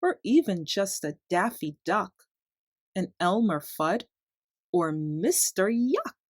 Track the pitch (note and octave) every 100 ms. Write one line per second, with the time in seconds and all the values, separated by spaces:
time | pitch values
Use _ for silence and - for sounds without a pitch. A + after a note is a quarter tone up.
0 | F4 - - C#4 C#4+ F3+ D#3 - G3 -
1 | D3 F3+ _ F3+ G#3 A#3+ D#3 D3 - G3
2 | F#3 _ _ _ _ _ _ _ _ -
3 | F#3 _ F3 G3+ A3+ D#3 - - D#3 F#3+
4 | - _ _ _ _ _ _ F3 E3 D#3
5 | D3+ D3+ G#3 F4+ - - G3 A#3 B3 F4
6 | D#5+ - _